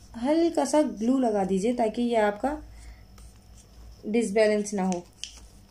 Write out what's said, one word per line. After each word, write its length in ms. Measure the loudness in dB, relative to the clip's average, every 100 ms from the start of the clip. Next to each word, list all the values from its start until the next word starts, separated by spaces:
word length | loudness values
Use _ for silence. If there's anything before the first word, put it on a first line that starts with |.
| -18 -6
हल्का 480 | 0 2 2 0 0
सा 160 | 2
ग्लू 380 | 0 0 0 2
लगा 240 | 2 2
दीजिए 300 | 0 0 0
ताकि 280 | 0 0 0
ये 140 | 0 2
आपका 480 | 2 0 -4 -4 -12 -20 -20 -20 -20 -20 -20 -20 -20 -20 -20 -20 -20 -14 -2
disbalance 680 | 0 2 2 2 2 -2
ना 100 | -2
हो। 220 | -2 -2 -6 -16 -18 -18 -20 -20 -20